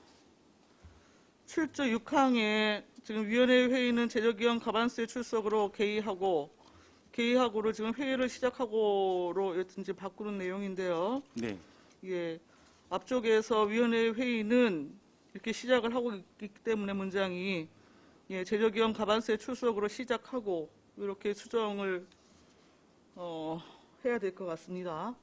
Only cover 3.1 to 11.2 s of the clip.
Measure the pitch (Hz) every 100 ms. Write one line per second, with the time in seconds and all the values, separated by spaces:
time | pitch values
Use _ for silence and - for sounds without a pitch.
3.1 | 214 208 233 254 254 247 254 247 233 233
4.1 | 233 226 226 233 233 233 220 240 240 226
5.1 | 254 233 226 208 214 202 - 208 214 214
6.1 | 185 190 160 147 - - - - - -
7.1 | - 233 247 240 214 214 220 220 226 277
8.1 | 262 254 - 247 - 240 220 214 202 190
9.1 | 180 175 175 196 175 185 - 190 185 190
10.1 | - 214 202 180 196 196 190 185 165 190
11.1 | 262